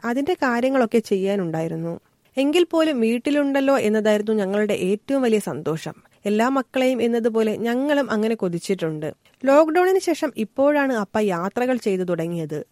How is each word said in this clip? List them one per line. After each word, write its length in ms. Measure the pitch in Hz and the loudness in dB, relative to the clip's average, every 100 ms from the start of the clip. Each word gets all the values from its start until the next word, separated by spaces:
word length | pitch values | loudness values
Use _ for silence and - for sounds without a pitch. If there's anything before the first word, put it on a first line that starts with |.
അതിന്റെ 300 | 233 240 285 | -4 -2 -2
കാര്യങ്ങളൊക്കെ 640 | 359 269 240 262 269 226 233 | 0 0 0 0 2 2 2
ചെയ്യാനുണ്ടായിരുന്നു. 960 | - 196 190 202 170 160 165 165 165 170 - _ _ - | 0 0 0 -2 -2 -4 -4 -4 -6 -8 -14 _ _ -2
എങ്കിൽ 280 | 277 302 | 2 2
പോലും 320 | 349 330 320 269 | 2 2 0 2
വീട്ടിലുണ്ടല്ലോ 800 | 226 240 294 285 277 277 269 269 | 0 0 0 0 0 2 2 2
എന്നതായിരുന്നു 540 | 208 220 214 214 208 | 2 0 2 0 0
ഞങ്ങളുടെ 420 | 220 190 208 208 202 | 0 0 0 0 0
ഏറ്റവും 400 | 180 208 - 277 | -2 -2 -2 0
വലിയ 160 | 254 214 | 2 0
സന്തോഷം. 560 | 196 139 156 156 165 - _ _ | 0 -6 -4 -4 -6 -14 _ _
എല്ലാ 240 | 202 208 233 | -2 0 2
മക്കളെയും 540 | 269 247 262 254 254 | 0 -2 0 0 2
എന്നതുപോലെ 540 | 233 233 233 220 220 214 | 0 0 0 0 0 0
ഞങ്ങളും 500 | 233 240 285 285 254 | -2 -2 0 0 0
അങ്ങനെ 240 | 214 220 | 0 0
കൊതിച്ചിട്ടുണ്ട്. 760 | 226 185 170 - 190 160 156 151 - _ _ | 0 -2 -4 -4 -4 -2 -4 -8 -10 _ _
ലോക്ക്ഡൗണിന് 560 | 262 277 320 320 359 370 | 2 4 4 4 4 2
ശേഷം 320 | 359 311 311 226 | 0 -2 -4 -4
ഇപ്പോഴാണ് 580 | 220 - 277 294 277 | -6 0 2 2 0
അപ്പ 240 | 233 196 220 | -2 -2 -2
യാത്രകൾ 540 | 214 175 185 - 247 254 | -2 -2 -4 -2 -2 -2
ചെയ്തു 280 | 220 190 | -2 -2
തുടങ്ങിയത്. 540 | 180 170 165 170 156 151 - | -2 -2 -4 -4 -6 -8 -10